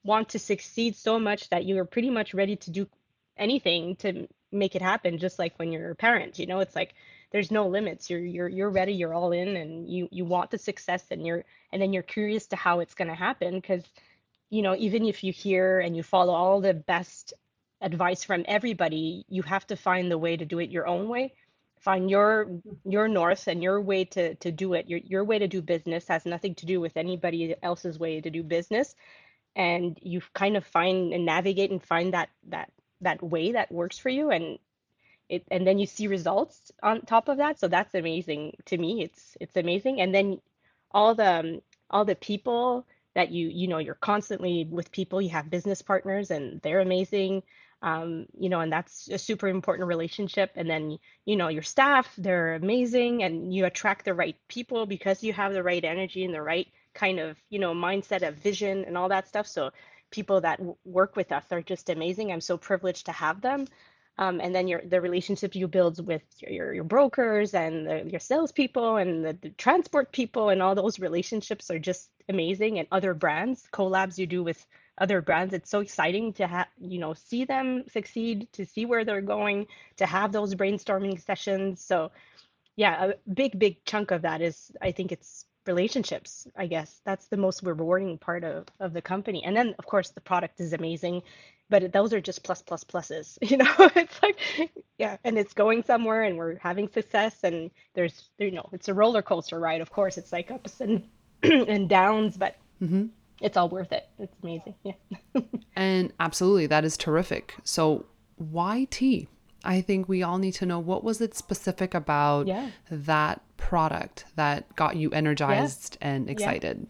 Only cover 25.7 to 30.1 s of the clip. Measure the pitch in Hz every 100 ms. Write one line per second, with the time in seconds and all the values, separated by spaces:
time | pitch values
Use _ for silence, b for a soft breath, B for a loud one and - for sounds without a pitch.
25.7 | 165 165 165 - 165 170 170 202 170 165
26.7 | 185 170 160 170 180 175 165 165 165 175
27.7 | 175 180 156 165 156 160 160 160 170 175
28.7 | 214 285 - b b b b _ - 175
29.7 | 175 175 160 180